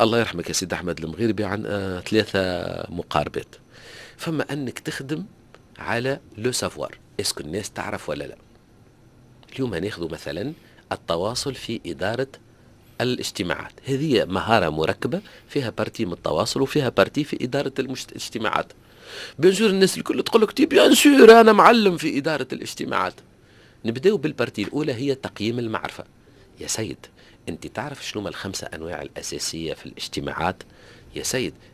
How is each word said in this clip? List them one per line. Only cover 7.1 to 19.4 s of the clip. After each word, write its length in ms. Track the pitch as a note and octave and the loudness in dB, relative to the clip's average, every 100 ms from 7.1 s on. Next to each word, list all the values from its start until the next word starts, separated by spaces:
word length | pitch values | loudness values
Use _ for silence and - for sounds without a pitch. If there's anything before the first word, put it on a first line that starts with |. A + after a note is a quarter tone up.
| - | -6
اسكو 200 | - - | -6 -6
الناس 300 | D2 D#2 - | -8 -8 -8
تعرف 380 | - F#2 G2 - | -10 -8 -8 -8
ولا 160 | D2 | -8
لا؟ 120 | C#2 - - _ _ _ - _ - _ - - - | -8 -14 -20 _ _ _ -20 _ -20 _ -20 -20 -18
اليوم 220 | - B2+ | -6 -4
هناخذوا 340 | E2+ G2+ E2+ E2 | -4 -6 -6 -8
مثلًا 440 | D#2+ D2 D#2 B2+ E3+ - - - | -8 -10 -8 -8 -10 -20 -20 -10
التواصل 640 | F#2+ - E2+ G2+ B2 C#3 | -10 -2 -2 -2 -4 -6
في 260 | B2+ - G#2+ E2+ | -8 -8 -8 -8
إدارة 400 | C#2+ F#2+ A#2 C3+ - - - - - - - | -6 -4 -2 -6 -8 -20 -20 -20 -20 -20 -4
الاجتماعات، 720 | B2 B2 - - F2 D2+ - - | -2 -2 -6 -6 -4 -4 -6 -14
هذه 400 | - C3+ D#3+ A2 | -6 -4 2 2
مهارة 440 | D#2+ F#2 F#2 A2+ E2 | 2 -2 2 2 2
مركبة 520 | D2+ D#2+ - B2 F3 - - - | 0 -2 -2 -4 -6 -8 -20 -8
فيها 220 | D3 A#2 | -4 -4
partie 340 | - A2+ - | -4 -6 -4
من 80 | F#2+ | -6
التواصل 480 | E2+ D#2+ D#2 A2 C3+ | -4 -2 0 0 0
وفيها 280 | C3+ A2+ A#2 | 0 0 0
partie 360 | - F#2+ C#3+ | 2 2 2
في 200 | D3+ - | -4 -6
إدارة 280 | B2+ C#3 C#3 C3+ | -4 -4 -4 -4
المجت-، 320 | B2+ C3 - | -6 -6 -12
الاجتماعات. 640 | - - A2 G#2+ D#2+ - - - - - - - | -12 -10 -4 0 0 -2 -10 -20 -20 -20 -16 -16
بيان 160 | - | 2